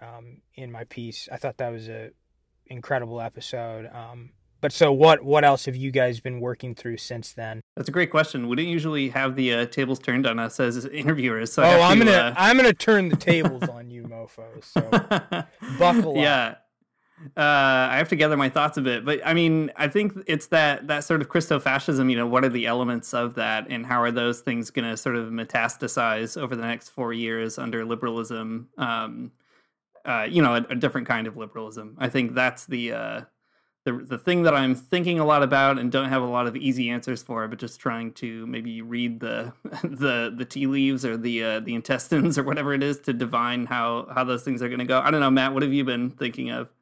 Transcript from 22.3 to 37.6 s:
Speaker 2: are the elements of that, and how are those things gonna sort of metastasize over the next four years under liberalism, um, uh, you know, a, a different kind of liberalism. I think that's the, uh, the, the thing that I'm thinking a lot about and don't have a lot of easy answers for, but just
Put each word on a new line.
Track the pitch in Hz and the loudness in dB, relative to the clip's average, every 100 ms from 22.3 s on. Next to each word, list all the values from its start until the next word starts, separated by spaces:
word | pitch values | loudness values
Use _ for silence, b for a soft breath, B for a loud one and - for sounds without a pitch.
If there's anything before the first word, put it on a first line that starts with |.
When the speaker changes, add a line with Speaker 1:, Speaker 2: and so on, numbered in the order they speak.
| 127 | 2
Speaker 2:
are | 135 | 2
the | 120 113 | 0 0
elements | 120 123 120 - | 0 0 -4 -4
of | 123 120 120 | -4 -4 -4
that, | 110 110 110 | -2 -2 -4
and | 123 123 | -8 -2
how | 123 | 0
are | 120 | 2
those | 120 120 120 | 0 -2 -2
things | - 120 110 | -4 -6 -6
gonna | - 117 110 | -6 -4 -4
sort | 135 120 | -4 -4
of | 113 | -6
metastasize | 113 113 120 117 - 123 - 117 110 113 - | -8 -4 -2 -2 -4 -6 -2 0 -2 -4 -6
over | 131 120 | -6 -6
the | 117 | -6
next | 117 - | -8 -10
four | - 120 | -8 -6
years | 117 113 113 113 110 | -4 -4 -4 -6 -6
under | 127 113 | -8 -6
liberalism, | 113 117 123 113 113 113 110 113 120 - | -6 -6 -6 -6 -6 -8 -8 -10 -12 -8
um, | 127 113 113 117 120 _ _ _ _ _ _ _ | -4 -4 -6 -10 -14 _ _ _ _ _ _ _
uh, | - 120 110 | -4 -4 0
you | 170 | 2
know, | 139 120 | 4 2
a, | 120 | -2
a | |
different | 123 131 135 117 | -2 -2 -2 -4
kind | 117 113 | -4 -4
of | 110 | -10
liberalism. | 107 113 110 110 107 - | -14 -12 -14 -14 -16 -8
I | 127 | -2
think | 131 120 | 0 -2
that's | 123 127 123 - | 0 0 -2 -8
the, | 123 117 | -6 -6
uh, | 113 110 113 123 _ _ _ _ _ | -6 -8 -10 -14 _ _ _ _ _
the, | - | -8
the | 123 127 123 | -6 -8 -6
thing | - 175 | 0 4
that | 165 | 4
I'm | 143 131 | 4 2
thinking | 127 - 180 175 170 | 0 0 -2 0 0
a | |
lot | 151 147 | 4 4
about | 139 139 135 135 | 4 4 4 2
and | 123 | 0
don't | 131 135 | -2 0
have | 135 | 0
a | 123 | 0
lot | 123 120 | -2 -2
of | 123 | -2
easy | 135 127 120 | -2 -2 -2
answers | 120 131 117 | -4 -6 -8
for, | - 113 110 | -8 -8 -8
but | |
just | 117 | -8